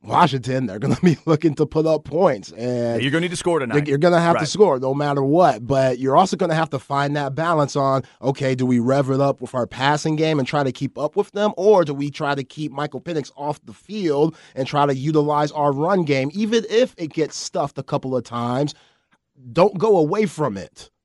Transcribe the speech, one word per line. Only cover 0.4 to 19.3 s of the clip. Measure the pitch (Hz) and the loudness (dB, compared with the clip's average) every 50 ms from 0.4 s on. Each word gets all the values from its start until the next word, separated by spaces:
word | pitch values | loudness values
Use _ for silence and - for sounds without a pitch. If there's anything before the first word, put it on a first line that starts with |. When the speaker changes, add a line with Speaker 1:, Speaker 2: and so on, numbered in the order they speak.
| 113 127 127 135 131 | -4 -4 -4 -4 -4
Speaker 1:
they're | 104 92 | -4 -6
gonna | 107 117 135 113 - | -4 -2 -2 0 4
<laughs> | - | 4
be | 180 143 - _ | 2 2 2 _
looking | - 165 143 - 160 139 | 0 0 2 2 0 2
to | - 151 | 2 -2
put | - - 160 156 | 0 0 -2 2
up | 160 160 151 - | 2 0 0 -2
points. | - 139 165 196 170 131 101 92 - | -4 0 2 2 2 2 0 -8 -16
And | 82 95 117 123 123 123 120 117 117 117 | -12 -8 -6 -4 -2 -2 -2 -2 -2 -2
Speaker 2:
You're | 120 135 | -2 0
gonna | 135 165 | -2 -2
need | 175 180 | -2 -2
to | 175 | -6
score | 156 - 180 170 156 | -4 -2 0 0 0
tonight. | 135 117 113 | -2 0 -2
Speaker 1:
you're, | 147 147 147 | -2 0 0
you're | 139 | 0
gonna | 143 160 175 175 170 | 2 4 4 4 4
have | 170 170 151 | 2 2 2
to | 113 | 0
Speaker 2:
Right. | 104 143 | 0 -4
Speaker 1:
score | - 180 214 180 139 | 2 4 4 4 4
no | 127 131 131 135 | 0 -2 -2 -2
matter | 143 147 147 143 139 139 | -2 -2 -2 0 0 0
what. | 139 147 175 185 156 123 104 120 | 2 4 4 4 4 2 0 -4
But | 113 139 135 135 131 127 120 | -2 0 2 2 2 0 0
you're | 131 135 135 | 0 2 4
also | 160 190 180 - | 4 4 2 0
gonna | 156 190 170 160 | -4 -2 -2 0
have | 160 160 - | -2 -2 -2
to | - 131 | -6 -10
find | - _ 143 139 143 143 143 | -6 _ -2 -2 -2 -2 -2
that | 147 143 135 135 | -4 -4 -4 -4
balance | 147 160 170 170 156 143 139 - | -4 -2 0 2 0 0 0 0
on, | 147 139 135 135 135 127 - _ _ | 0 0 2 0 0 -2 -6 _ _
okay, | - 131 139 - 135 131 131 | -4 -4 -2 0 -2 -2 0
do | 127 131 | 0 0
we | 127 127 120 | 2 2 2
rev | 117 123 135 143 139 127 | 2 2 2 2 2 0
it | 135 135 | 0 0
up | 139 139 131 _ | 2 0 0 _
with | 127 - - | -8 -6 -4
our | 127 117 | -4 -4
passing | 98 - - 131 143 151 143 - 160 156 | -4 -4 0 0 2 2 2 0 -2 0
game | 151 156 160 160 | 0 0 0 0
and | 143 127 | 0 -2
try | - - 147 143 | 0 -2 -2 -2
to | 131 123 | -2 -2
keep | - 143 127 _ | -4 -8 -8 _
up | - 139 151 _ | -6 -6 -4 _
with | 190 202 - | -2 -4 -2
them, | - 208 208 208 - | -2 -2 -2 -2 -2
or | - 185 208 214 185 170 | 2 4 6 6 6 4
do | 147 143 | 2 -2
we | 139 143 147 | -6 -6 -8
try | 135 - 156 143 143 | -6 -4 -2 -2 -2
to | 139 131 | -4 -4
keep | _ - 151 156 147 135 | _ -10 -10 -10 -8 -6
Michael | 139 147 147 - 127 | -6 -8 -6 -8 -10
Penix | - 170 170 156 131 - _ | -10 -6 -6 -6 -6 -8 _
off | - 143 151 147 - _ | -8 -6 -6 -6 -8 _
the | - 104 | -20 -20
field | - _ - 202 214 190 160 139 143 151 156 147 - - - _ | -20 _ -12 -8 -4 -2 0 2 2 2 0 0 -6 -20 -14 _
and | 123 135 | -6 -6
try | - - 147 143 | -2 0 0 2
to | 143 139 | 2 0
utilize | 131 131 151 156 151 147 147 147 147 151 151 147 | -2 -2 0 2 2 2 2 0 0 0 -2 -2
our | 151 147 143 | 0 0 0
run | 139 135 151 175 202 190 170 | 2 0 0 0 2 0 2
game, | 143 143 135 131 143 156 | 2 0 0 0 -2 -2
even | 196 220 208 233 233 190 160 | -4 -2 0 0 0 0 0
if | 202 226 254 254 - | 2 2 2 2 -2
it | - 175 147 - | -10 -10 -6 -2
gets | 160 151 139 - | -2 -2 -2 -4
stuffed | - - - - 180 151 139 - | -10 -12 -6 -4 -4 -4 -4 -6
a | - 135 | -10 -8
couple | - - 139 - 131 131 | -4 -6 -4 -4 -2 -4
of | 127 117 | -4 -4
times? | - 120 120 120 120 123 131 143 151 - _ _ _ _ _ _ _ _ _ _ _ | -4 -6 -4 -2 -2 0 0 -2 -2 -4 _ _ _ _ _ _ _ _ _ _ _